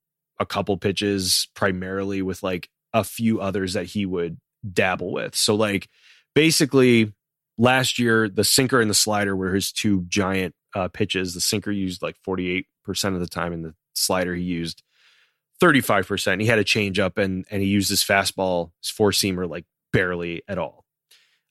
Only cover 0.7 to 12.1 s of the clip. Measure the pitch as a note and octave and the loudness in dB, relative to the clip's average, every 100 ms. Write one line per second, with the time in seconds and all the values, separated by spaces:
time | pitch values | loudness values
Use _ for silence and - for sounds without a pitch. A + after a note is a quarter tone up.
0.7 | F#2+ G2+ F#2 G2+ G2+ F#2 - - - G2+ | -2 -2 -2 0 0 0 -2 -2 -2 -2
1.7 | F#2 F#2 F#2+ G2 G2 F#2+ F2+ F#2+ F#2 - | 0 -4 -6 -4 -4 -4 -4 -4 -4 -8
2.7 | _ _ A2+ G2+ - A2+ A2 G2 G2 F#2+ | _ _ -2 -2 -2 0 0 -2 -2 -2
3.7 | G2 F2+ G#2 G2 F2+ E2+ - _ _ G#2+ | -2 -4 -4 -4 -2 -4 -6 _ _ -6
4.7 | F2+ F#2+ F2+ F2+ - G#1+ - - G#2+ G#2+ | -2 0 -2 -4 -6 -6 -2 0 2 2
5.7 | G2 - _ _ - _ C#3+ D#3+ D#3 D3 | -2 -6 _ _ -20 _ 4 4 4 4
6.7 | C3+ B2+ A#2 G#2+ - _ _ _ - A#2+ | 6 6 6 4 -2 _ _ _ 2 4
7.7 | C3 B2 - A#2+ A2+ A2 F#2+ G2+ - B2+ | 4 2 0 2 2 2 0 2 2 4
8.7 | C3 G#2+ G2 A2 G#2 G2+ F#2+ F#2+ G2 - | 4 2 2 0 0 0 -2 0 0 -2
9.7 | - G#2+ G2 F2 G2+ F#2 F#2+ F#2 - _ | -2 0 0 0 -2 0 0 -4 -8 _
10.7 | G#2 F2+ - G#2 F#2 F#2 F2 - G#2+ G#2 | -6 -6 -4 -2 -2 -4 -4 -2 -2 -4
11.7 | G2+ F#2 F2+ D#2+ | -4 -4 -6 -8